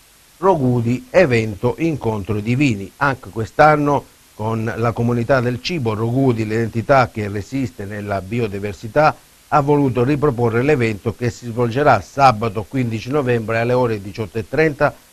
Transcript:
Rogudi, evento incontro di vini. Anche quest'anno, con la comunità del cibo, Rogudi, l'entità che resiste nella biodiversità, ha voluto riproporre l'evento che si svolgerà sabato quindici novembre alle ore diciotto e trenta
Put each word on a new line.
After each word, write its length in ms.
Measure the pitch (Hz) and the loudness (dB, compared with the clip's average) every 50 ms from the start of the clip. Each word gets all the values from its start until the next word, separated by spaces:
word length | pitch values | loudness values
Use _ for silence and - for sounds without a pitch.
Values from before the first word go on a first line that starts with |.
| _ _ _ _ _ _ _ | _ _ _ _ _ _ _
Rogudi, 720 | _ 160 196 180 156 127 127 123 120 113 120 123 123 - - | _ 2 2 2 4 2 2 2 2 2 0 -2 -2 -4 2
evento 680 | - 180 185 135 120 113 110 110 101 95 - 123 113 - | 4 4 4 6 4 2 0 -2 -4 -2 -2 -2 -2 0
incontro 640 | 160 165 156 127 - 113 110 107 95 - 104 107 | -2 -2 -2 -2 -2 -4 -4 -2 -4 -4 -4 -4
di 160 | 101 117 123 | -2 -2 0
vini. 340 | 127 151 135 110 98 98 92 - | 2 2 2 0 -2 -6 -10 -6
Anche 340 | - 135 143 131 - - 101 | -2 -2 -2 -2 -4 -8 -10
quest'anno, 760 | 85 113 110 - - - 147 151 151 151 143 147 143 127 - - - _ _ _ _ | -8 -6 -6 -2 2 4 6 6 6 4 2 2 0 0 -2 -6 -14 _ _ _ _
con 360 | - 107 110 113 110 110 117 104 | -6 -4 -4 -2 -2 -4 -4 -2
la 140 | 107 117 120 | -2 -2 -2
comunità 500 | 110 - 117 120 120 120 117 117 139 131 | 0 0 0 0 0 0 0 2 2 2
del 220 | 117 123 123 120 | 2 0 -4 -4
cibo, 320 | - - 180 165 123 113 104 | -6 -6 -6 -2 -2 -2 -2
Rogudi, 500 | 104 113 117 117 135 135 131 117 110 110 | -2 -2 -2 0 2 2 2 2 2 -2
l'entità 640 | 107 110 117 117 110 - 117 101 - 139 131 123 - | -2 -2 -2 -2 -2 -4 -4 2 4 4 4 4 2
che 180 | - 110 104 101 | -2 -4 -6 -4
resiste 560 | 101 104 95 - 131 139 135 - - - 101 | -6 -6 -8 -6 -6 -6 -6 -6 -8 -10 -12
nella 360 | 98 107 104 104 104 101 98 | -10 -10 -8 -6 -4 -4 -4
biodiversità, 920 | 92 95 113 120 117 104 101 98 101 104 101 - - 110 - 147 156 151 127 - - _ _ _ _ _ | -4 -4 -4 -4 -4 -4 -4 -6 -6 -8 -8 -10 -12 -4 0 2 2 2 0 -2 -8 _ _ _ _ _
ha 120 | - 151 | 0 0
voluto 420 | 139 143 147 143 143 135 107 123 | 2 2 2 2 2 2 0 0
riproporre 600 | 120 131 151 135 143 151 123 113 120 117 107 117 | 0 0 0 0 0 0 0 0 0 0 0 0
l'evento 520 | 127 147 151 127 117 110 107 95 - 117 98 | 2 2 2 2 0 -2 -2 -4 -6 -6 -6
che 160 | - 120 120 | -4 -4 -6
si 160 | - - 123 | -4 -6 -10
svolgerà 540 | 120 110 120 123 117 107 135 147 147 120 101 | -8 -4 -2 -2 -2 0 2 4 4 4 2
sabato 640 | - - - 139 139 131 117 104 117 117 95 110 101 - | 0 -4 0 4 4 4 4 2 -2 -4 -4 -6 -8 -4
quindici 420 | - 135 123 117 110 107 92 - | -2 -2 -2 -2 -4 -6 -6 -4
novembre 500 | 139 151 135 123 120 117 110 104 113 113 | -2 -2 0 0 0 0 0 -2 -2 0
alle 120 | 117 120 | 0 2
ore 300 | 123 127 127 117 110 104 | 2 2 2 0 -2 -4
diciotto 360 | 98 104 92 117 110 92 - 113 | -6 -8 -8 -8 -8 -6 -6 -8
e 80 | 107 | -6
trenta 460 | - - 143 156 156 143 - 151 131 - - - _ | -2 0 0 2 0 2 0 0 0 -2 -6 -14 _